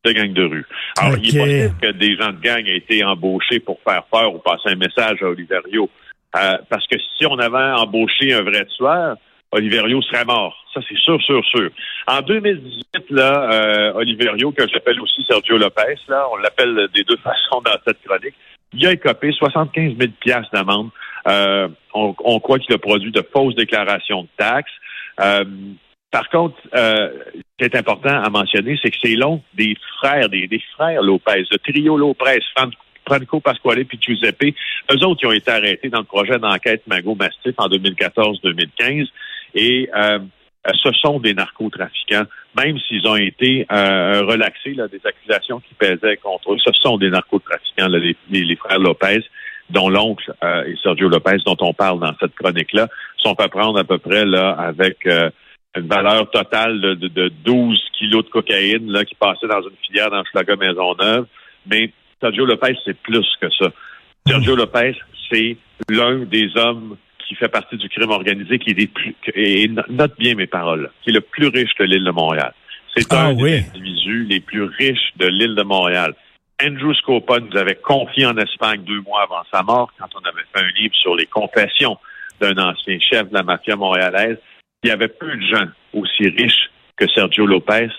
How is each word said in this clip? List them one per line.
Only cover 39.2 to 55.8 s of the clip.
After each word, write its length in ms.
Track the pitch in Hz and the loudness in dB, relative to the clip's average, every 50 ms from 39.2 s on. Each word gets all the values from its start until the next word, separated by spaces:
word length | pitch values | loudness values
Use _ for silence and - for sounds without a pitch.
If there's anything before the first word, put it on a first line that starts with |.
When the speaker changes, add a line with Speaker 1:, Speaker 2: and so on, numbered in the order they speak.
| - - - - - - - | -16 -16 -16 -16 -18 -6 -2
Speaker 1:
Et, 360 | 104 110 120 123 127 127 - - | 0 2 2 2 2 0 -2 0
euh, 240 | 104 104 104 104 104 98 92 _ _ _ _ _ _ _ - 98 - | 0 2 2 2 0 -4 -12 _ _ _ _ _ _ _ -2 0 2
ce 120 | - 143 | 2 2
sont 260 | 117 - - 151 147 139 | 0 2 0 0 0 2
des 160 | 117 110 101 | 0 0 0
narcotrafiquants, 880 | 95 95 - - - 110 107 - - 90 - - - - - 104 104 104 - - - - _ _ | 0 -4 -6 -6 -6 -6 -6 -4 -6 -10 -8 -6 -8 -4 -2 -2 -2 -2 -4 -10 -20 -20 _ _
même 220 | 127 135 151 156 131 - | -2 0 0 -2 -4 -4
s'ils 180 | - 110 98 92 110 | -4 -4 -2 0 2
ont 80 | 107 | 2
été, 500 | 104 101 92 - - 127 127 131 131 - - | 2 2 0 0 0 2 2 2 2 0 0
euh, 500 | 101 104 98 98 98 95 87 95 101 101 | 2 2 4 4 2 2 2 2 2 2
relaxés, 520 | 101 98 117 113 113 98 - - - 139 139 | 2 2 2 2 0 -2 -2 -6 -10 -8 -6
là, 120 | 131 113 | -6 -6
des 140 | 101 98 95 - | -8 -8 -6 -6
accusations 540 | 107 - _ - 107 107 98 - - 127 120 | -6 -6 _ -2 -2 -2 -2 0 -4 -10 -10
qui 160 | _ _ - | _ _ -2
pesaient 420 | _ 107 95 92 85 - 107 104 - | _ 2 2 2 2 0 0 0 0
contre 340 | - 101 92 87 - 92 101 | -4 -8 -8 -6 -2 -4 -2
eux. 20 | - - | 2 2
Ce 60 | 123 101 | 4 4
sont 240 | - - 139 117 98 | 4 4 4 2 2
des 120 | 95 95 | 2 2
narcotrafiquants, 800 | 92 92 - _ - 98 _ - - 78 - - - - 95 92 | 2 0 0 _ -2 -2 _ -2 -6 -6 -6 -6 -2 0 0 2
là, 100 | 90 85 | 2 2
les, 180 | 85 87 85 _ _ - | 2 0 -2 _ _ -2
les, 140 | 98 95 87 | -2 0 0
les 100 | 80 85 | 0 -2
frères 220 | - - - 95 95 | -4 -2 -2 0 2
Lopez, 460 | 98 90 80 - 95 95 101 113 110 - _ - - - - - _ _ | 2 2 2 2 2 2 2 0 -2 -4 _ -16 -16 -16 -16 -16 _ _
dont 180 | 87 98 92 95 | 0 0 2 4
l'oncle, 440 | 95 101 107 113 104 - - - - _ 85 | 4 4 2 2 -2 -4 -8 -14 -8 _ -2
euh, 180 | 87 87 85 - | -2 0 -2 -2
et 100 | - 85 78 | -4 -8 -2
Sergio 280 | - 98 85 73 95 90 | 0 0 2 2 2 2
Lopez, 300 | 85 80 - 95 98 95 - | 2 2 2 2 2 2 2
dont 120 | 98 90 - | 0 0 0
on 120 | 92 87 82 | 0 -2 0
parle 240 | - 101 95 90 87 | 2 0 0 2 0
dans 160 | 82 78 80 - | -2 -4 -2 -2
cette 140 | 95 85 _ | -4 -4 _
chronique-là, 500 | - - 92 87 85 78 - - 104 113 113 - - - - - | -2 -2 -2 0 0 -4 0 2 0 0 0 -2 -16 -18 -14 -8
sont 180 | - - 110 98 - | -2 0 0 2 2
à 80 | 101 95 | 0 0
prendre 280 | - 95 107 110 107 101 | 2 0 0 2 2 0
à 20 | 90 | 0
peu 140 | - 95 87 | 0 -2 -2
près 260 | - 82 95 107 107 | 0 0 2 2 4
là 260 | 98 92 92 92 95 | 4 4 2 2 2
avec, 520 | 85 76 85 85 78 78 95 95 92 _ - | 0 -2 -4 -6 0 2 0 0 0 _ 0
euh, 240 | 92 87 82 82 80 - _ _ - - _ _ _ _ | 2 2 4 2 0 -2 _ _ -20 -20 _ _ _ _
une 120 | 95 | -8